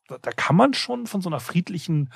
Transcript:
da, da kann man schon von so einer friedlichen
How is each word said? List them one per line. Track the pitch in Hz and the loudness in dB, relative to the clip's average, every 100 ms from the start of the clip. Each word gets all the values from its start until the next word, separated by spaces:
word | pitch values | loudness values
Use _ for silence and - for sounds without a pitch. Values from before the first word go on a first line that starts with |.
| - | -12
da, | 127 | -10
da | 127 | -8
kann | - - | -2 2
man | 160 277 | 6 6
schon | 254 - 247 233 | 2 -4 -6 -4
von | 202 | -4
so | 180 | -2
einer | 143 | -4
friedlichen | - 170 - 175 - 151 135 | -2 -2 -2 -4 0 0 0